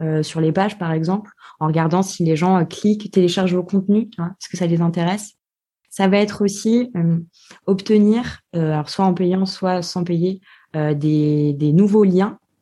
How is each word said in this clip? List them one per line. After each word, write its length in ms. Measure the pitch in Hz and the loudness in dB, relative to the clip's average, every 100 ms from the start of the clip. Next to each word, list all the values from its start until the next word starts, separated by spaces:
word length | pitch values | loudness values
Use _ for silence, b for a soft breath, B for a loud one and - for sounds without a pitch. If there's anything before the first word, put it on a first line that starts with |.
euh, 200 | 160 156 | -4 -2
sur 200 | 151 160 | -2 0
les 100 | 160 | 0
pages, 260 | 165 202 208 | 0 -2 -4
par 140 | 170 | -4
exemple, 380 | 160 160 196 B B B - | -2 -2 -4 B B B -4
en 80 | 156 | -2
regardant 360 | 160 160 175 | 0 0 0
si 200 | 190 - | -2 -2
les 140 | 165 156 | 0 2
gens, 220 | 180 185 | 2 2
euh, 60 | |
cliquent, 460 | 170 - 208 214 208 | 0 -2 -2 -2 -2
téléchargent 440 | 196 175 180 185 | 0 2 0 -2
vos 80 | 180 | -2
contenus, 460 | 180 196 190 208 233 | -2 -2 0 0 -2
tu 100 | - | -6
vois, 100 | 170 | -10
est-ce 200 | - - | -10 -12
que 80 | - | -4
ça 80 | 175 | 0
les 160 | 170 | 0
intéresse ? 500 | 170 170 170 208 - _ _ _ _ _ _ | 0 0 -2 -4 -8 _ _ _ _ _ _
Ça 200 | - 190 | -2 2
va 100 | 202 | 2
être 260 | 208 202 | 2 0
aussi, 460 | 208 202 220 233 247 175 | -4 -2 0 0 0 -2
euh, 220 | 170 165 165 B B B - | 0 0 -4 B B B -2
obtenir, 760 | 196 - 214 208 226 247 - _ | -2 2 4 4 2 -4 -12 _
euh, 180 | 170 156 | -4 -2
alors 180 | 156 147 | -2 -4
soit 140 | - | 0
en 100 | 190 | 0
payant, 300 | 180 180 185 190 | 2 0 0 -2
soit 360 | - 185 185 | -4 -2 -2
sans 220 | 175 180 | -4 -6
payer, 360 | 175 170 180 190 b b b 156 | -2 0 -2 -4 b b b -4
euh, 180 | 151 | -2
des, 600 | 147 151 151 151 151 147 | 0 0 2 2 2 0
des 180 | 143 147 | 0 2
nouveaux 320 | 156 202 214 | 4 4 4
liens, 340 | 196 180 208 - _ _ | 4 2 0 -4 _ _